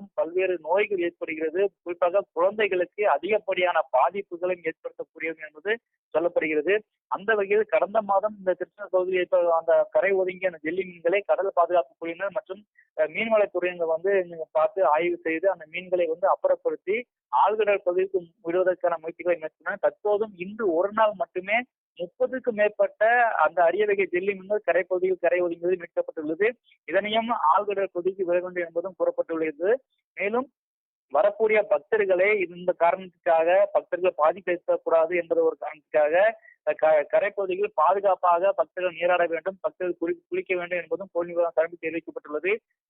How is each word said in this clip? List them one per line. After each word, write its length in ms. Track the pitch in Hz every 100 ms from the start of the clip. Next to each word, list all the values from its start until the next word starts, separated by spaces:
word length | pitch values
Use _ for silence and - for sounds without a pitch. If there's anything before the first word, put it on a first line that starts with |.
| 202
பல்வேறு 400 | - 156 180 185 175
நோய்கள் 420 | 156 190 208 190
ஏற்படுகிறது. 600 | 170 - 165 156 160 175 202 -
குறிப்பாக 460 | 175 175 180 196 -
குழந்தைகளுக்கு 720 | 160 190 214 202 180 170 - 202
அதிகப்படியான 680 | 147 180 208 190 180 180 170 -
பாதிப்புகளும் 760 | 127 160 202 - 170 180 180
ஏற்படுத்தக்கூடியது 760 | 165 - - - 233 160 160 160
என்பது 320 | 156 151 196 233 _ _ _
சொல்லப்படுகிறது. 600 | 156 170 175 160 151 151 214 - _ _
அந்த 200 | 139 202
வகையில் 360 | 214 196 208 208
கடந்த 280 | 156 175 214
மாதம் 320 | 196 196 214 208
இந்த 160 | 185
திருச்செந்தூர் 400 | 180 180 - 202
பகுதியில் 280 | 185 185 185
ஏற்ப-, 300 | 175 180 175
அந்த 180 | 165 165 156 151
கரை 200 | 156 185
ஒதுங்கிய 380 | 190 185 180 185
அந்த 100 | 160
ஜெல்லி 220 | 156 180
மீன்களை 360 | 185 175 165 202
கடல் 300 | 202 151 190
பாதுகாப்பு 400 | 180 170 175 170
குழுவினர் 420 | _ 165 170 196 180
மற்றும், 240 | - 202 _ _ _ -
அஹ், 140 | 156
மீன்வளத்துறையினர் 840 | 196 226 220 202 180 180 175 165
வந்து 200 | 160 190 196
இங்க 260 | 175 165 156
பார்த்து 280 | 160 156 190 170
ஆய்வு 280 | 151 175 170
செய்து 300 | 165 160 190
அந்த 160 | 175 156
மீன்களை 400 | 170 185 180 165
வந்து 220 | 170 185
அப்புறப்படுத்தி 680 | 147 190 175 165 156 185 220 247 _ _
ஆழ்கடல் 520 | 131 180 214 202 196
பகுதிக்கு 340 | 180 180 196 185 170 _
விடுவதற்கான 520 | 165 180 185 175 175 165
முயற்சிகளை 380 | 160 - 170 170
மேற்கொண்டனர். 460 | 156 - 180 202
தற்போதும் 500 | 151 - 208 208 220 175
இன்று 280 | 185 214 208
ஒரு 180 | 160 202
நாள் 220 | 214 214
மட்டுமே 440 | 190 170 185 185 226 254 _ _ -
முப்பதுக்கும் 560 | 185 - 254 254 254
மேற்பட்ட 480 | 208 208 208 196 - 220 240 226 -
அந்த 220 | 156 165
அரிய 220 | 170 190 214
வகை 180 | 196 180
ஜெல்லி 260 | 180 196
மீன்கள் 320 | 196 190 208 -
கரைப்பகுதியில் 560 | 170 185 185 185 180
கரை 180 | 170 175
ஒதுங்குவது 400 | 175 170 170 185
மீட்கப்பட்டுள்ளது. 680 | 170 - 175 - 151 160 214 240 _ _ -
இதனையும் 420 | 180 208 220 226 226 151
ஆழ்கடல் 460 | 185 208 196 190
பகுதிக்கு 320 | 175 180 196
விட 140 | 175 175
வேண்டும் 280 | 180 180 170
என்பதும் 300 | 170 185 180
கூறப்பட்டுள்ளது. 720 | 175 175 - 160 156 147 185 262 _ _ _ 165
மேலும் 320 | 202 233 277 _ _ _ _ _ _
வரக்கூடிய 460 | 135 202 202 220 214
பக்தர்களை 600 | 208 147 - 220 196 180 196 214
இந்த 260 | 170 175 180 175
காரணத்துக்காக 680 | 170 185 185 _ 175 160 165 190 202
பக்தர்கள் 460 | 151 - 175 185 160
பாதிப்பு 340 | 156 185 180
ஏற்படக்கூடாது 600 | 175 - 170 165 165 160 175
என்பது 240 | 170 165
ஒரு 140 | 160 156
காரணத்துக்காக, 580 | 147 156 _ 156 151 170 214 220 - _ 151
அஹ், 100 | 151
க-, 280 | 156 156 143
கரைப்பகுதியில் 600 | 156 202 202 190 185 208
பாதுகாப்பாக 760 | - 160 196 190 185 180 170 196
பக்தர்கள் 440 | 190 - - 180 160
நீராட 300 | 175 175 170
வேண்டும், 300 | 160 190 190
பக்தர்கள் 360 | 156 - 180 170
குளி-, 220 | 170 175
குளிக்க 280 | _ 185 185
வேண்டும் 260 | 180 175 175
என்பதும் 300 | 160 170 196
கோவில் 180 | 175 175
நிர்வாகம் 260 | 175 170
சார்பில் 280 | 160 165 170
தெரிவிக்கப்பட்டுள்ளது. 680 | 160 165 160 156 156 151 180 226 - _